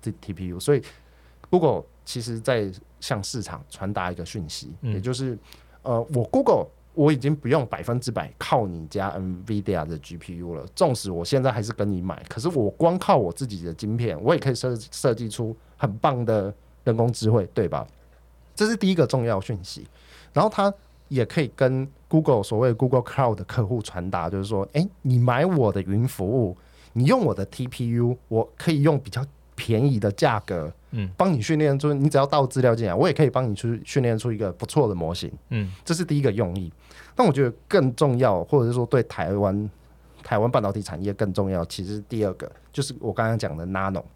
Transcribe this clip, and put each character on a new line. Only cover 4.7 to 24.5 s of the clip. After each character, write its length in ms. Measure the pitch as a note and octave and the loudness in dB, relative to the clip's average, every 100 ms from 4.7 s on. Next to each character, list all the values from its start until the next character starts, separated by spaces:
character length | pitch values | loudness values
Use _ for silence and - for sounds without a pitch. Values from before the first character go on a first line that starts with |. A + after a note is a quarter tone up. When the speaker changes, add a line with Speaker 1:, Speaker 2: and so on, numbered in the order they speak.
| D#2+ | -10
Speaker 2:
嗯。 100 | C3 | -6
Speaker 1:
也 80 | F#2+ | -4
就 100 | G#2 | -4
是， 280 | B2 C3 A2+ - - - - | -4 -4 -6 -12 -20 -20 -14
呃， 240 | - A#2 A#2 | -2 -2 0
我 80 | C3+ | -2
Google 420 | A2+ C4 C4 D#3+ E2+ - _ | 2 2 4 4 2 -10 _
我 180 | - D3 | 2 4
已 40 | C#3+ | 4
经 180 | C#3 | 0
不 120 | D3+ A#2 | -2 2
用 180 | D3+ A#2+ | 0 0
百 140 | - | -6
分 200 | E2+ A#2+ | -4 -4
之 100 | A#2+ | -2
百 220 | G2 D2+ - | -4 -6 -8
靠 280 | - C#3+ G#2 | 0 0 0
你 180 | E2+ D#2 | -4 -6
家 240 | G2+ G2 | -4 -4
Nvidia 760 | G2 F#2+ F2+ G2+ G#2 G2 F#2 D#2 | -4 -6 -6 -4 -4 -2 -2 -2
的 100 | D#2+ | -8
G 180 | - E2+ | -10 -16
P 220 | - F2 | -12 -12
U 160 | F2 | -10
了， 120 | E2 B1+ | -10 -12
纵 180 | - F3 | 0 2
使 200 | A#2+ G2+ | 2 -4
我 120 | E2+ | -6
现 160 | E2+ C#3 | 0 0
在 120 | C3 | 2
还 100 | B2 | -2
是 100 | G#2+ | -4
跟 160 | A#2 G#2 | -2 -2
你 140 | F#2+ | -2
买， 180 | F2+ E2 - | -4 -8 -10
可 120 | - | -6
是 80 | C#3 | -2
我 200 | D#3+ G#2 | 0 -2
光 280 | - F3 F3+ | 2 2 2
靠 180 | - F3 | 4 4
我 160 | F#2+ | 4
自 140 | E2+ C3+ | -2 -6
己 180 | G2+ | -6
的 80 | E2+ | -8
晶 240 | D#2+ G#2 A2+ | -6 -4 -2
片， 240 | A#2 D#2 | -2 -2
我 140 | G#2 | 0
也 60 | D#3+ | 2
可 100 | C#3 | 0
以 40 | |
设-， 200 | A#2+ B2+ A#2+ G#2+ | -2 -2 -6 -8
设 240 | - C3 | -2 0
计 140 | A2+ A#2 | 0 -4
出 280 | - A2+ A2+ _ _ | -6 -6 -6 _ _
很 160 | C#3 G#2 | -4 0
棒 260 | - B2+ | 0 0
的 280 | A#2 A2 G2 G#2 _ _ | 2 2 0 -6 _ _
人 140 | - A2+ | -2 2
工 160 | A#2 | 2
智 180 | G#2+ A2 | 2 4
慧， 180 | A2 F2+ | 4 2
对 140 | - F2+ | 0 0
吧？ 180 | D2+ - - - _ _ _ - - | -2 -8 -16 -20 _ _ _ -20 -2
这 100 | G#3+ | 0
是 100 | A#3 | 2
第 140 | F#3+ | 2
一 60 | F#3 | 4
个 100 | B2+ | 2
重 180 | C3+ | 2
要 160 | A#2 G2+ | 0 -2
讯 160 | F#2+ G#2+ | -2 -8
息。 240 | F#2 - G#2 - - - - | -8 -14 -16 -20 -20 -20 -4
然 100 | - | 2
后 80 | D#3 | 2
它 200 | - G3+ G3 _ _ _ | 4 0 0 _ _ _
也 180 | C3 | -2
可 160 | A2+ - | 0 0
以 80 | C3 | -2
跟 340 | - C3 C3 C3+ - _ | 2 2 2 -4 -10 _
Google， 340 | D#3+ D#3 B2 | 2 4 2
所 160 | G2 G#2+ | 2 0
谓 140 | B2+ | 2
Google 300 | A2+ B2+ B2+ | 2 2 2
Cloud 340 | A#2+ - B2+ G2+ | 0 0 2 0
的 80 | |
客 200 | F#2 - | -4 -2
户 160 | G2+ A#2+ | 0 -2
传 300 | G#2 F#2 F2+ | -6 -8 -4
达， 180 | F#2 E2+ | -4 -2
就 100 | G2 | -4
是 60 | |
说， 240 | G2 | -2